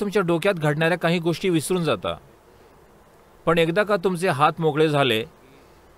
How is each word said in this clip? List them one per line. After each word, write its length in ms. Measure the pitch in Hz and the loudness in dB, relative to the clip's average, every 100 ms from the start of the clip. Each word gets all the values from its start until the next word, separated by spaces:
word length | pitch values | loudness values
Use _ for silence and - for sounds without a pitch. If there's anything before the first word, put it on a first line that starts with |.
तुमच्या 220 | 208 208 | -2 0
डोक्यात 320 | 170 170 196 | 0 0 0
घडणाऱ्या 440 | 180 151 147 165 175 | 0 0 0 0 0
काही 200 | 170 175 | 0 0
गोष्टी 300 | 165 160 196 | -2 -2 0
विसरून 360 | 165 - 185 | 0 0 -2
जाता. 320 | 156 104 87 82 - - - - - - - - - - - - - | 0 -2 -4 -8 -12 -20 -20 -20 -20 -20 -20 -20 -20 -20 -20 -6 0
पण 120 | 170 | 2
एकदा 240 | 165 175 | 2 0
का 140 | 208 202 | 0 0
तुमचे 320 | 196 175 185 | 0 -2 -2
हात 240 | 139 156 160 | 2 0 2
मोकळे 300 | 160 143 160 | 0 2 2
झाले, 360 | 147 131 110 - - - - - - - | 2 2 0 -4 -14 -20 -20 -20 -20 -20